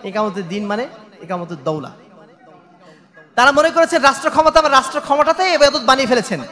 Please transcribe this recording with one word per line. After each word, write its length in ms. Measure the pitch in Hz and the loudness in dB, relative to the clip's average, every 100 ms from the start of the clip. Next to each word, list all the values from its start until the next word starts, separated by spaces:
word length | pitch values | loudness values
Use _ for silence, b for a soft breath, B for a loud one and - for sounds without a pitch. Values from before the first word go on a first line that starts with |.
ইকামতুদ 440 | 202 202 214 185 170 | -8 -4 -4 -6 -8
দীন 180 | 202 208 | -8 -6
মানে 200 | 208 277 - - - | -6 -8 -14 -20 -20
ইকামতুদ 360 | 170 180 170 160 | -10 -10 -10 -8
দৌলা। 260 | 147 156 127 - - - - _ - - _ _ - - _ - - | -6 -6 -10 -18 -20 -20 -20 _ -20 -20 _ _ -20 -20 _ -20 -8
তারা 180 | - 254 | 0 2
মনে 180 | 277 320 | 2 0
করেছেন 320 | 330 320 330 | 2 2 4
রাষ্ট্র 280 | 269 247 311 | 2 2 -2
ক্ষমতা 320 | 294 320 320 | 2 4 2
বা 80 | 302 | 4
রাষ্ট্র 300 | 269 269 294 | 2 0 -8
ক্ষমতাতেই 540 | - 277 294 330 370 | -2 0 2 2 0
ইবাদত 260 | 311 285 285 | 4 2 2
বানিয়ে 280 | 233 262 254 | 0 0 2
ফেলেছেন 320 | 240 185 160 113 | 0 -2 -8 -8